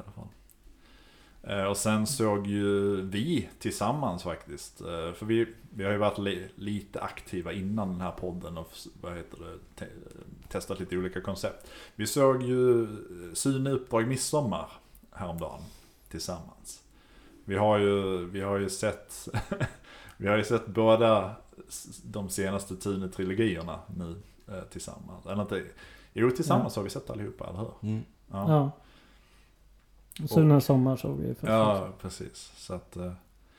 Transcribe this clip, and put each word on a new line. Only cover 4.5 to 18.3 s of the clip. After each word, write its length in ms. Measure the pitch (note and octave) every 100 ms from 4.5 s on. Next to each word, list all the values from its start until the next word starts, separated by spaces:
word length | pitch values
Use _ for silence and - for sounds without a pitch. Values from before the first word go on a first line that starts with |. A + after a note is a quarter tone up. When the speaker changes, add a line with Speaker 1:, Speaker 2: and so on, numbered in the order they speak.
| C#2+ - -
Speaker 1:
eh, 320 | F2 E2+ E2+
för 140 | E2+ G#2+
vi, 280 | A2+ A2+ - -
vi 140 | G#2
har 80 | G2
ju 60 | G#2
varit 200 | G#2 -
li-, 300 | G2 F2+ G2
lite 460 | - G2+ G#2 - -
aktiva 520 | G2 - - F#2 E2+
innan 360 | G2 F#2+ G#2+ G2
den 80 | F2+
här 100 | F2+
podden 460 | - F2+ F2 D#2+ E2+
och 100 | E2
f-, 200 | - - -
vad 160 | F2 F2
heter 220 | D#2+ -
det, 200 | E2 - - -
te-, 60 | - - - - - - -
testat 320 | F#2+ - F#2+
lite 160 | F2+ F2+
olika 220 | F#2 F#2
koncept. 500 | G2+ F#2+ - - - - - -
Vi 100 | A2
såg 360 | D3 C3+ B2+
ju 460 | B2 B2+ B2+ A#2 A2 G#2 - F2 F2
Sune 360 | E2 C#3 C3+ C3+
Uppdrag 380 | C3 - A2+ A#2
Midsommar 600 | C3 - D3+ A#2+ E2 D#2+ - _ - -
häromdagen 480 | - F2+ E2 D2+ C#2 D#2+ - - _ -
tillsammans. 720 | E2 - E2+ - - - - _ - - - - - -
Vi 80 | G2
har 220 | G#2+ G#2
ju, 480 | G2+ G2+ F#2+ F2+
vi 140 | F2